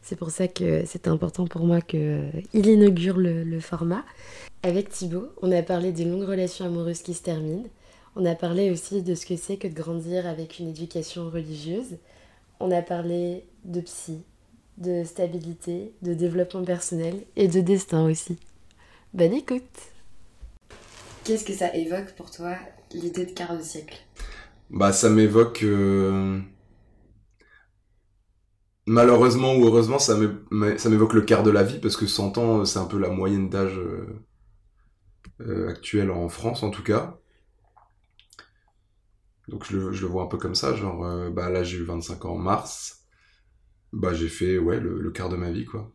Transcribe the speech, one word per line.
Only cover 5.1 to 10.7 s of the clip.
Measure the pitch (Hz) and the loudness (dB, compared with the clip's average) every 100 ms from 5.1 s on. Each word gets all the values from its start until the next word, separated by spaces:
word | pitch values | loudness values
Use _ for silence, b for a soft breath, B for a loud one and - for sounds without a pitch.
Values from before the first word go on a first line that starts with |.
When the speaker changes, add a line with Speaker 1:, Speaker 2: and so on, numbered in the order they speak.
| 170 254 - | -6 -8 -4
Speaker 1:
on | 185 | 2
a | 180 | 2
parlé | 170 180 180 | 2 -2 -2
des | 165 170 | -2 -2
longues | 180 | -2
relations | 196 190 180 - | -2 -2 -4 -4
amoureuses | 180 170 170 170 | -6 -4 -4 -6
qui | - | -8
se | 165 | -8
terminent. | - 160 156 170 226 b b b b - | -6 -4 -4 -6 -10 b b b b -2
On | 175 | -2
a | 170 | 0
parlé | 175 175 196 | -2 0 0
aussi | 170 - 202 | -2 -4 -6
de | 180 170 | -4 -6
ce | - | -4
que | 170 | -8
c'est | - 196 | -6 -8
que | 196 | -8
de | |
grandir | 156 160 170 165 180 175 | -8 -8 -8 -4 -4 -4
avec | 160 165 - | -8 -10 -10
une | |
éducation | 170 | -12